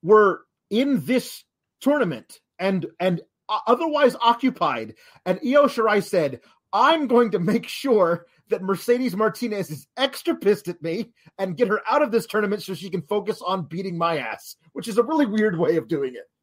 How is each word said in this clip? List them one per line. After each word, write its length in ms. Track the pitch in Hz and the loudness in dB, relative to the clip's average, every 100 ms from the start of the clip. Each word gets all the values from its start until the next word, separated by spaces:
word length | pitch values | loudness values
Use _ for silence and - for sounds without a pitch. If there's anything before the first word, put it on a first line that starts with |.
were 400 | 160 214 202 170 _ _ _ | 6 6 6 2 _ _ _
in 340 | 208 277 262 | 0 2 0
this 400 | 135 254 - - _ _ _ _ | 0 -2 -2 -16 _ _ _ _
tournament 600 | - 294 208 127 - - _ _ | 0 2 0 -4 -12 -20 _ _
and, 280 | 190 190 143 _ | -2 -2 -4 _
and 220 | 185 170 - _ - | -2 -2 -6 _ -6
o-, 100 | 208 - | -6 0
otherwise 500 | 240 330 294 277 - | 0 2 2 2 4
occupied. 760 | 233 240 262 254 165 120 110 - _ _ - | 2 2 0 0 -2 -2 -8 -14 _ _ -6
And 120 | 185 | -4
Io 220 | 240 285 285 | 2 4 4
Shirai 340 | - 226 208 | 2 2 2
said, 380 | - 185 147 131 _ _ _ | 2 0 0 -4 _ _ _
"I'm 360 | 196 262 330 277 | 2 4 4 4
going 240 | 240 240 | 4 4
to 80 | 185 | 0
make 260 | 170 220 233 | 0 -2 -4
sure 600 | - 269 220 170 170 - _ _ | -8 0 2 4 0 -6 _ _
that 120 | - | -6
Mercedes 540 | 185 190 - 247 254 180 | -2 -4 0 0 0 0
Martinez 520 | 214 - 240 208 180 | -2 -2 -6 -6 -8
is 200 | 151 - - | -10 -16 -4
extra 400 | 269 269 - 339 | -4 -2 -4 -2
pissed 320 | 196 208 - | 0 0 -2
at 120 | 170 | -10
me 320 | 160 175 226 _ _ - | -6 -6 -8 _ _ -8
and 180 | 190 160 | -6 -2
get 100 | 233 | 0
her 140 | 208 - | 0 0
out 120 | 269 | 0
of 100 | 285 | 2
this 140 | 220 - | 0 0
tournament 360 | 214 208 202 | -2 -2 -4
so 120 | - | -6
she 140 | 185 190 | -10 -6
can 140 | 175 | -8
focus 400 | - 208 196 - | -4 -4 -4 -6
on 220 | 180 190 160 | -4 -4 -4
beating 320 | 165 190 170 | -8 -8 -2
my 200 | 170 160 | -2 -2
ass," 360 | 117 104 - - _ | -6 -10 -14 -20 _
which 120 | - 226 | -12 -4
is 100 | 208 | 0
a 60 | |
really 240 | 233 320 269 | 2 2 2
weird 320 | 214 214 170 | 2 0 2
way 180 | 170 165 | 2 0
of 120 | 117 | 0
doing 260 | 156 135 | -4 -4
it. 160 | 120 - _ | -8 -18 _